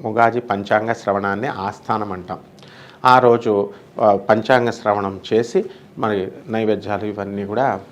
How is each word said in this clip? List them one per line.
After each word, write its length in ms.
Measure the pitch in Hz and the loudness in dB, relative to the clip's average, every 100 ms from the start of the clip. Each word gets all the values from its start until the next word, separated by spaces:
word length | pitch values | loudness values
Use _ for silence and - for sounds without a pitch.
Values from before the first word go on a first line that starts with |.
| 123 | -4
ఉగాది 340 | 110 117 117 | 2 2 2
పంచాంగ 520 | - 101 101 107 113 | -2 -4 0 0 0
శ్రవణాన్ని 540 | 117 - 98 98 98 131 | -4 -2 -2 0 -2 -4
ఆస్థానం 640 | - 95 - - 110 107 | -6 -8 -8 -6 -6 -6
అంటాం. 280 | 92 90 92 - - - - - - 127 | -10 -12 -14 -16 -20 -20 -20 -20 -2 4
ఆ 140 | 127 | 6
రోజు, 500 | 123 117 117 101 101 - - - | 6 4 2 0 0 -6 -14 0
ఆ, 140 | 110 98 | 2 4
పంచాంగ 540 | - 110 110 127 120 | 2 0 4 2 2
శ్రవణం 500 | - 107 104 98 98 - | -2 -2 0 -2 -6 -2
చేసి, 320 | 110 120 190 214 - - - | 0 0 -2 -4 -8 -20 -6
మరి 340 | 117 101 95 - - | -2 -2 -4 -8 -6
నైవేద్యాలు 580 | 110 110 101 92 101 107 | -2 0 -2 -2 -6 -6
ఇవన్నీ 400 | 104 101 101 101 | -6 -6 -6 -6
కూడా 340 | 110 135 98 - | -2 -2 -2 -8